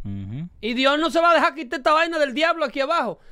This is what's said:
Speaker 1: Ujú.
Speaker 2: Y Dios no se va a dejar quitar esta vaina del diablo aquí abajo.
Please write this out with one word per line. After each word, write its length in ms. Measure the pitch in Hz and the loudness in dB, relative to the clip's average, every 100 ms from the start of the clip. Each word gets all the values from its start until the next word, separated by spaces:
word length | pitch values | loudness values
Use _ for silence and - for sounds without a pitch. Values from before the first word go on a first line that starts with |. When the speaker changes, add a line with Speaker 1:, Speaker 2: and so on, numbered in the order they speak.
Speaker 1:
Ujú. 460 | 101 101 98 120 175 - | -10 -8 -8 -10 -12 -8
Speaker 2:
Y 120 | - | -6
Dios 260 | 247 269 294 | 0 2 2
no 100 | 320 | 2
se 80 | 285 | 2
va 120 | 339 | 4
a 20 | 330 | 4
dejar 200 | 311 277 | 2 -2
quitar 240 | 254 311 | -8 -2
esta 120 | 285 | 2
vaina 260 | 311 339 330 | 2 2 0
del 140 | 285 | -2
diablo 320 | 240 320 330 294 | 0 0 0 -2
aquí 140 | 277 | -2
abajo. 400 | 269 330 247 170 - | -2 0 -2 -6 -14